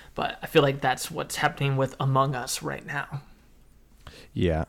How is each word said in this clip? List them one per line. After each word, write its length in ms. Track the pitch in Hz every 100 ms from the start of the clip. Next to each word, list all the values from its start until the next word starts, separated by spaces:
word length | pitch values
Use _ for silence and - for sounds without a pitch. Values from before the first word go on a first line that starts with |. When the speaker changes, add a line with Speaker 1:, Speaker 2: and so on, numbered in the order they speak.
| -
Speaker 1:
But 240 | - - -
I 40 | -
feel 160 | 160
like 200 | 139 139
that's 280 | 135 127 -
what's 260 | 156 143 -
happening 400 | 147 - 139 135
with 200 | 135 -
Among 360 | 135 131 135
Us 280 | 131 127 -
right 220 | 143 139
now. 380 | - 143 - 143 - - - - - - - - - - -
Speaker 2:
Yeah. 300 | - 90 80